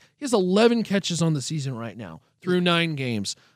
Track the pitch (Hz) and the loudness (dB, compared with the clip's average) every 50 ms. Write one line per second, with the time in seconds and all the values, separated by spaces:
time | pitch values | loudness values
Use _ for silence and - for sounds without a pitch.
0 | _ _ _ - 285 277 220 214 185 180 185 202 226 233 240 233 214 - 196 202 | _ _ _ -10 -4 0 0 0 2 2 4 6 6 6 4 2 0 0 -2 -2
1 | - - 180 160 170 165 156 143 123 - 156 160 135 139 131 113 113 117 92 110 | -2 -2 -2 0 2 2 2 0 -2 -4 -4 -4 -4 -6 -6 -6 -8 -10 -10 -10
2 | 110 90 80 - _ _ _ _ - 185 180 180 180 180 170 170 170 165 156 139 | -12 -12 -14 -16 _ _ _ _ -4 0 0 2 2 2 2 2 2 0 -2 -4
3 | 135 127 117 107 98 - - - _ _ _ | -2 -2 -2 -2 -2 -4 -8 -12 _ _ _